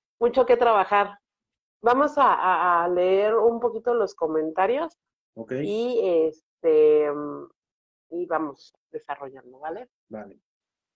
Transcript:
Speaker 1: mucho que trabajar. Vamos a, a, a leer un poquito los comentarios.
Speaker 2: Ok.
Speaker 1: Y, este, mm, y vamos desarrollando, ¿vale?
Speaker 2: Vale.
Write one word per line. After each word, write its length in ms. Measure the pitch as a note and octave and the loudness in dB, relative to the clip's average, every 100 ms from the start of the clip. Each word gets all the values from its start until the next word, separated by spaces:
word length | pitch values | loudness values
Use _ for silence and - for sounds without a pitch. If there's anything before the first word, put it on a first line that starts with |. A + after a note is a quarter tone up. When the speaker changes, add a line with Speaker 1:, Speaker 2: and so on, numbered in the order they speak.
| _ _ | _ _
Speaker 1:
mucho 260 | A#3 B3+ A#3+ | 0 2 2
que 120 | A#3+ | 4
trabajar. 640 | A#3 G#3+ F#3 G3+ G3+ - _ _ _ _ _ _ | 4 2 2 0 0 -6 _ _ _ _ _ _
Vamos 360 | A3+ B3+ D4 C#4+ | 0 2 2 2
a, 160 | B3+ | 2
a, 500 | E3+ F#3 F3 F3+ F3 F3 | 2 0 0 2 2 2
a 40 | |
leer 460 | F3+ F#3 G3 G#3+ A3+ | 0 2 2 2 2
un 240 | A3+ A#3 | 2 0
poquito 340 | A#3 A3 A#3+ | -4 -4 -2
los 220 | A#3+ G3 - | -2 -2 -4
comentarios. 840 | D#3+ D#3 D#3+ D#3+ G3+ C4+ D#4+ - _ _ _ A2+ | -4 -2 -4 -2 0 -2 -6 -12 _ _ _ -18
Speaker 2:
Ok. 180 | A2+ C3 | -8 -6
Speaker 1:
Y, 380 | G3+ G#3+ B3 A#3 F#3+ E3 D#3+ | -4 -4 -2 -2 0 0 0
este, 840 | D#3 _ _ E3 D#3 D3+ D3+ D3 | -4 _ _ 2 4 4 4 0
mm, 360 | D3 D3 C#3+ C#3 _ _ _ _ _ _ | -4 -10 -12 -16 _ _ _ _ _ _
y 140 | E3+ F3 | -10 -6
vamos 480 | D#3+ D3+ C3 _ _ _ | -4 -6 -10 _ _ _
desarrollando, 680 | D#3 - C#3 C3+ C3 B2 C3 | -16 -12 -12 -12 -18 -20 -16
¿vale? 300 | D#3 G3 B3 _ _ | -12 -12 -16 _ _
Speaker 2:
Vale. 300 | G#2+ G2 - _ _ _ _ _ | -16 -16 -20 _ _ _ _ _